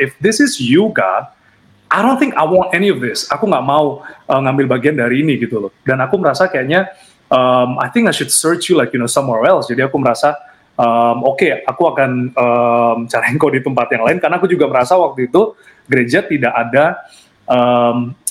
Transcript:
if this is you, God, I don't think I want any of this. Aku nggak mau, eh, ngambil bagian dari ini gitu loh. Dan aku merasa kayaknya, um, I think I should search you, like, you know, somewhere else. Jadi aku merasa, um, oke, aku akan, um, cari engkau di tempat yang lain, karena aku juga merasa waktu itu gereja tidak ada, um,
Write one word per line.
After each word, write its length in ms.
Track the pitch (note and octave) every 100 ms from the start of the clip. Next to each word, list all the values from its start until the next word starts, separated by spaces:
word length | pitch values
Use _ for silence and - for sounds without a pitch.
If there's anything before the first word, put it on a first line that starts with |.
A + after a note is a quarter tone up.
if 160 | C3 -
this 220 | F#3 A3
is 180 | C#4+ -
you, 300 | A#2+ D#3 G#3+
God, 400 | - F#2+ G2 - _ _ _ _ _ -
I 140 | F3
don't 160 | A#3 B3
think 140 | C#4 -
I 80 |
want 320 | D#3 F#3 F3 F3
any 140 | G3+
of 80 | C3+
this. 300 | A#2+ - -
Aku 160 | C#3+ G3
nggak 160 | C#3+
mau, 400 | C3 D3 D3 -
eh, 360 | - - - C3+
ngambil 240 | C3+ C#3 C3+
bagian 320 | B2+ C#3 D3+
dari 240 | A#2+ C3
ini 160 | D#3 A#2+
gitu 240 | A#2 A2
loh. 80 | G2 _ -
Dan 140 | C3
aku 140 | C3+ G3
merasa 300 | D#3+ C3 F#3
kayaknya, 400 | C3+ C3 F3 G3 - _ _ -
um, 480 | B2+ B2+ B2+ B2 B2
I 80 | B2+
think 160 | A#3+ G#3+
I 40 | D#3
should 160 | C3+
search 400 | - D#3+ F3 -
you, 80 | E3
like, 80 | C#3+
you 80 | B2+
know, 80 | A#2+
somewhere 400 | D3 C3+ A2+ C#3+
else. 240 | F3 -
Jadi 160 | A#2+ C3+
aku 160 | C#3+
merasa, 320 | A#2+ A#2 D3 D3 - _ _
um, 480 | - A#2+ A#2 A#2 A#2+
oke, 240 | B2+ - C3 -
aku 220 | - B2+ E3
akan, 480 | D3+ C3 B2+ B2+
um, 640 | B2+ B2 A#2+ A#2+ A#2+ A#2 A2+ A#2
cari 320 | A#2 - D3+
engkau 160 | D3+
di 80 | B2+
tempat 320 | C3+ B2+ A#2+
yang 160 | A#2+ A2+
lain, 80 | F3+
karena 240 | D#3 F3
aku 80 | F3+
juga 160 | F3 D3
merasa 320 | B2+ B2 F3+
waktu 320 | F3 C3 B2
itu 240 | F3+ A3 - - _ -
gereja 400 | C3 A#2+ E3 G3
tidak 240 | D3 A#2+ A#2+
ada, 400 | A#2 C3 D#3+ F3 - - _ _ -
um, 720 | B2 B2 B2 A#2+ B2 A#2+ - -